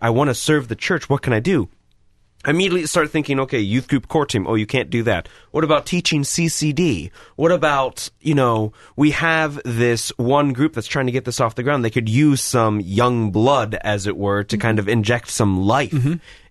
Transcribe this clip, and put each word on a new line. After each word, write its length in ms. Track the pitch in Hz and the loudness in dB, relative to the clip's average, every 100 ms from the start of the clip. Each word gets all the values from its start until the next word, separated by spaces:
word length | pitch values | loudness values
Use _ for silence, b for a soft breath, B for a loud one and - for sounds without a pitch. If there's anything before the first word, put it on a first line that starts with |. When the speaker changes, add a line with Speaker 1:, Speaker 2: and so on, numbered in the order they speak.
Speaker 1:
I 80 | 117 | 0
want 200 | 117 147 | 2 0
to 60 | 117 | -2
serve 320 | - 151 120 | 0 0 0
the 80 | 107 | -6
church, 340 | - - - | -4 -4 0
what 120 | 139 | -2
can 100 | - | 2
I 80 | 110 | 0
do?" 300 | 135 170 90 _ _ _ _ _ _ _ - | 2 0 -2 _ _ _ _ _ _ _ -2
I 40 | |
immediately 360 | 160 190 180 151 | 0 2 0 0
start 220 | 175 151 | 0 0
thinking, 300 | 156 143 135 | -2 -2 -2
okay, 220 | 131 127 | -2 -2
youth 260 | 101 120 - | 0 0 0
group 220 | 139 - | -2 0
core 160 | 160 139 | -2 0
team. 200 | 110 95 | -2 0
Oh, 100 | 113 | 0
you 100 | 107 | 0
can't 240 | 131 - | -2 -2
do 140 | 117 | -2
that. 260 | 113 90 - B B | 0 -2 -4 B B
What 120 | 147 | -2
about 220 | 156 147 - | 2 0 0
teaching 400 | 175 - 151 139 | -2 0 -2 -2
C 240 | - 165 | -2 -2
C 240 | - 151 | 0 -2
D? 360 | 143 180 92 80 B B B | 0 0 0 -6 B B B
What 160 | 160 | -2
about, 560 | 175 156 143 131 - - _ | 0 0 0 -2 -6 -14 _
you 160 | 151 143 | -2 2
know, 380 | 123 113 107 B B - | 2 2 -2 B B 0
we 140 | 151 | 2
have 500 | - 165 160 156 143 | 2 0 0 -2 -6
this 460 | 123 117 120 113 - - | -6 0 2 2 -4 -4
one 340 | 120 143 147 | 0 2 2
group 220 | 120 156 | 0 -2
that's 140 | 123 - | -2 -6
trying 180 | 143 127 | -2 -2
to 80 | |
get 100 | 127 | -2
this 160 | 123 117 | -4 -2
off 160 | 117 117 | -2 -2
the 80 | |
ground. 220 | 123 143 113 | -2 0 0
They 40 | |
could 200 | 123 110 | -2 0
use 320 | 117 151 135 | 4 4 2
some 400 | - 127 113 104 | 0 2 2 0
young 500 | 90 98 123 120 110 | 0 2 2 2 0
blood, 440 | 101 123 139 107 104 | 2 2 2 0 -4
as 320 | - 104 98 | -4 -2 -2
it 100 | 87 | -2
were, 260 | 101 101 | -2 -2
to 140 | 101 107 | -2 -2
Speaker 2:
Mm-hmm. 40 | |
Speaker 1:
kind 180 | 113 110 | 0 0
of 100 | 101 | 2
inject 400 | 117 104 120 - | 0 2 0 -2
some 320 | - 107 92 | 0 2 2
life 300 | 98 127 135 | 2 2 0
Speaker 3:
Mm-hmm. 220 | 151 135 170 B B B | 0 0 -2 B B B